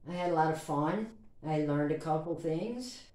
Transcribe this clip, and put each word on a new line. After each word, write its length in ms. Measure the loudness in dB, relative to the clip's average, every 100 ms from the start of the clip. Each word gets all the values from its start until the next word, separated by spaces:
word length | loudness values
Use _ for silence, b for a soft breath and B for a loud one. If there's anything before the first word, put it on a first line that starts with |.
| -8
I 40 |
had 180 | -2 2
a 40 |
lot 180 | 4 4
of 100 | 2
fun. 460 | 0 0 2 0 -2 -8 -20 -12 -2
I 140 | 0
learned 320 | 2 2 2
a 60 | 0
couple 360 | 0 0 0
things. 680 | -2 0 0 -2 -6 -8 -12 -18